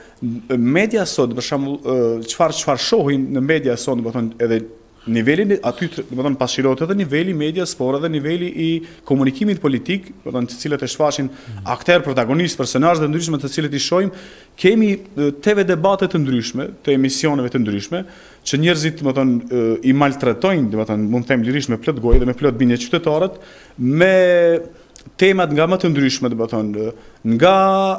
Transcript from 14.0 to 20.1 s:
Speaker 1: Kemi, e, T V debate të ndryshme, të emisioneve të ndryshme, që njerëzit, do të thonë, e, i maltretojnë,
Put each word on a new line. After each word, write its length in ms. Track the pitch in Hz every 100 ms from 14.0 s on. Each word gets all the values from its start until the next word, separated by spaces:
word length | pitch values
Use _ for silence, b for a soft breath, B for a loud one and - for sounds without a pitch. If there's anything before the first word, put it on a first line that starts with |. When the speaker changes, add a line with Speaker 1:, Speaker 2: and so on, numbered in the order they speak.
| 190 - B B B -
Speaker 1:
Kemi, 340 | 185 226 214 190 - 143
e, 140 | 143 143
T 120 | 208
V 100 | 208
debate 420 | 185 170 196 196 185
të 140 | 165
ndryshme, 460 | 135 120 110 131 175 -
të 100 | 147
emisioneve 540 | 135 131 131 156 139 123
të 140 | 131
ndryshme, 400 | 107 101 - 175 185 B B B
që 140 | - 143
njerëzit, 380 | 170 160 156 156
do 80 | 143
të 60 | 131
thonë, 200 | 131 120
e, 240 | 120 123 113 110 131
i 40 |
maltretojnë, 800 | 139 143